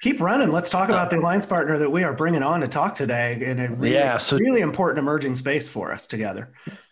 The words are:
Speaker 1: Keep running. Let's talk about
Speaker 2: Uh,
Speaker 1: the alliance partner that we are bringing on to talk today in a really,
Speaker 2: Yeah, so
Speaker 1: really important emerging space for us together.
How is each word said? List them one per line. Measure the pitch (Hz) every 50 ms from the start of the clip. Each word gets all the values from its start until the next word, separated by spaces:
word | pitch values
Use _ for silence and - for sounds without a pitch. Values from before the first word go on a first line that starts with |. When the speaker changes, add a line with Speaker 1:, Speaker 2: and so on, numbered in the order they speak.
Speaker 1:
Keep | - 247 285 - 165
running. | 180 226 285 269 170
Let's | 151 175 175 -
talk | - 185 190 190
about | 214 180 175 175
Speaker 2:
Uh, |
Speaker 1:
the | 175 165
alliance | 160 170 180 208 196
partner | - 190 170 147 147 156
that | 147 151 139
we | 147 180 185
are | 151 131
bringing | 123 156 170 170 151 135
on | 143 170 170 143
to | 123
talk | - 151 156 208 -
today | - 139 127 123 120 120 120 120 113
in | 127 127 127 123
a | 127 123
really, | 117 120 123 117 127
Speaker 2:
Yeah, | 139 143 131 117
so | 117 - - 143 139
Speaker 1:
really | 214 262 254 233 185
important | 151 - - 185 165 - 151
emerging | 139 143 151 156 135 135 127
space | 127 131 139 143 151 - -
for | - 107 90 - -
us | 110 -
together. | - - 107 110 101 92 98 120 - - - - - - - - _